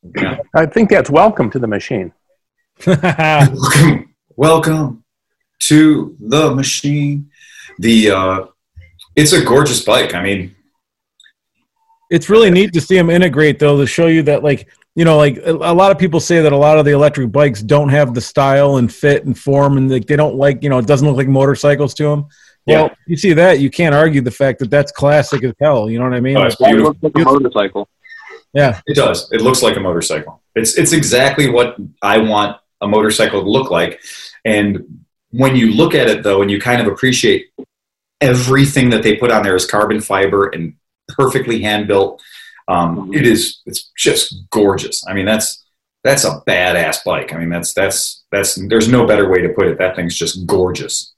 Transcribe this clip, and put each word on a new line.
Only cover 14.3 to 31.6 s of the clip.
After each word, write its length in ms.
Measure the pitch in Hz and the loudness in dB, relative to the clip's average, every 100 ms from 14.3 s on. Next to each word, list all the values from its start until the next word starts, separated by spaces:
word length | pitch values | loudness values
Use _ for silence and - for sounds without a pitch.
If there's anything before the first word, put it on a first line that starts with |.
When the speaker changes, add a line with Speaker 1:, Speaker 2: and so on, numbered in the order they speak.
| 147 | 0
Speaker 3:
like, 240 | 147 143 - _ _ - | 0 -2 -6 _ _ 0
you 100 | 165 | 4
know, 120 | 151 | 4
like, 200 | 147 123 | 4 0
a, 140 | - | -4
a 220 | 160 160 | -4 0
lot 180 | 170 196 | 2 4
of 60 | 196 | 2
people 220 | 180 156 | 0 -2
say 220 | - 170 | 0 2
that 120 | 156 | 4
a 40 | 143 | 4
lot 200 | 147 156 | 4 4
of 80 | 147 | 4
the 60 | |
electric 400 | 143 147 143 123 | 4 2 2 -2
bikes 300 | 113 147 104 | 0 0 0
don't 260 | 107 143 147 | 0 0 2
have 240 | 143 139 | 2 0
the 80 | 120 | -2
style 560 | - - 139 139 143 139 | -4 -2 2 2 2 2
and 160 | 117 | -2
fit 320 | - 147 143 143 | 0 0 0 -2
and 120 | 123 | -6
form, 400 | - 139 143 139 | -2 2 2 2
and, 120 | 131 | 0
like, 160 | 131 104 | -2 -2
they 100 | 147 | 0
don't 200 | 151 131 | 0 2
like, 260 | 143 131 | 0 0
you 80 | 143 | -2
know, 80 | 131 | -2
it 80 | 110 | 2
doesn't 220 | 120 147 | 2 2
look 100 | 131 | 0
like 100 | 135 | 0
motorcycles 680 | 135 139 135 147 143 143 - | 2 2 2 0 0 -2 -2
to 160 | 151 | -2
'em. 140 | 147 147 _ _ _ - | -2 -6 _ _ _ 0
Speaker 1:
Yeah. 140 | 156 | 2
Speaker 3:
Well, 100 | 156 - - | 2 -4 -8
you 100 | 156 | -2
see 160 | 196 | 2
that, 260 | 156 180 156 | 4 4 4
you 100 | 139 | 0
can't 260 | - 170 143 | 0 0 2
argue 260 | 160 143 | 2 2
the 100 | 123 | -2
fact 280 | - 139 123 | -2 -2 -2
that 100 | 123 | -2
that's 220 | 143 143 | 0 -2
classic 520 | - 143 147 - 139 | -2 2 2 0 -4
as 100 | 123 110 | -6 -2
hell. 300 | 151 131 107 | 0 0 -2
You 80 | 117 | -4
know 60 | 127 | -4
what 80 | |
I 60 | 123 | -2
mean? 180 | 127 135 | 0 0
Speaker 1:
Oh, 60 | |
it's 160 | 95 - | 0 2
Speaker 3:
Like, 120 | 135 | 2
Speaker 4:
That 40 | 110 | 4
Speaker 1:
beautiful. 220 | 151 147 | 2 0
Speaker 4:
looks 140 | 151 151 | -2 0
like 100 | 160 | 2
a 60 | |
motorcycle. 580 | 139 123 113 98 101 101 _ _ - - - _ | 2 0 -2 -4 -6 -10 _ _ -20 -20 -20 _
Speaker 3:
Yeah. 280 | 139 139 98 - | 0 0 0 -4
Speaker 1:
It 100 | 147 | 0
does. 360 | 120 - - | 0 -2 -4
It 100 | 113 | -2
looks 220 | 117 127 | 0 0
like 120 | 120 98 | 0 -2
a 40 | |
motorcycle. 600 | 95 85 85 76 - - _ - | -4 -4 -4 -8 -10 -20 _ -4
It's, 220 | 113 - | -2 0
it's 160 | 156 | 0
exactly 560 | 156 120 123 139 - 139 | 0 0 0 0 0 0
what 260 | 120 | 0